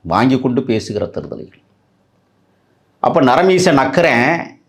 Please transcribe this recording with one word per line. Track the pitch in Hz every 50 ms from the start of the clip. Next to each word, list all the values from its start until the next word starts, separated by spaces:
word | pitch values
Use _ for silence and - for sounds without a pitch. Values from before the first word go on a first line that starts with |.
| _ 82 85
வாங்கி | 101 120 135 135 127 -
கொண்டு | 131 123 139 135 -
பேசுகிற | 113 107 - - 104 104 101 - -
தருதலைகள். | - - - - - - - _ _ _ _ _ _ _ _ _ _ _ _ _ _ _ _ _ _ _ _ _ _ _ _ _ _ _ _ _ _ -
அப்ப | 120 - 170 143 127
நரமீசை | 123 151 180 190 185 180 - 180 151 139
நக்கரன் | 131 135 - 180 170 156 123 117 123 143 170 165 - - - _ _